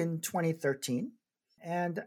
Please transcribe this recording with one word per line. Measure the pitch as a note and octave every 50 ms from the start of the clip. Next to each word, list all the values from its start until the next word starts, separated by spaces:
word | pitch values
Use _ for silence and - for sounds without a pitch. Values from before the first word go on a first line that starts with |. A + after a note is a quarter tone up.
| E3+
in | E3+ E3 D#3+
twenty | - - - F#3 E3 E3 D#3+
thirteen, | E3 - C#3+ C3+ C#3 - - B2 B2 G3+ D4 - _ _ _ _ _ _ _ _ _ -
and | E3+ E3+ F3 F3 F3 E3+ G3 -